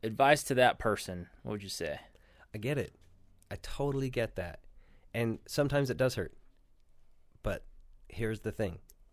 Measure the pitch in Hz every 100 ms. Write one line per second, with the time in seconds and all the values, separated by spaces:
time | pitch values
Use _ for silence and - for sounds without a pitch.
0 | 113 110 135 147 - 127 123 - 113 101
1 | - 90 87 - - 107 98 - 80 73
2 | - - - - - 107 110 147 127 -
3 | - - - - _ 127 - - 143 135
4 | 135 120 113 - 87 - - - - -
5 | - 113 117 110 - - 143 143 139 120
6 | 131 - 87 - - _ _ - - -
7 | - - - - - 95 - - - -
8 | - - 110 110 110 - 104 85 - -
9 | -